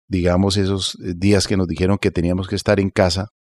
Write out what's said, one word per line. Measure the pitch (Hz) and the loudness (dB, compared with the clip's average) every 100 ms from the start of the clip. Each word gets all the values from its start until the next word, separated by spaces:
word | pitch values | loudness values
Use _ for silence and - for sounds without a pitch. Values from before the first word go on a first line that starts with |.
| - | -6
digamos, | 92 87 90 98 98 | 0 2 2 2 0
esos | 95 98 - - | 0 -2 -6 -8
días | 104 87 101 98 - | -10 -2 2 2 2
que | 98 | -2
nos | 87 | -2
dijeron | 80 92 101 | 0 0 0
que | 98 | 0
teníamos | 87 85 92 92 | 0 -2 -2 -4
que | 98 | -4
estar | - 98 | 0 2
en | 98 | 2
casa, | - 92 95 - _ _ | 2 2 0 -6 _ _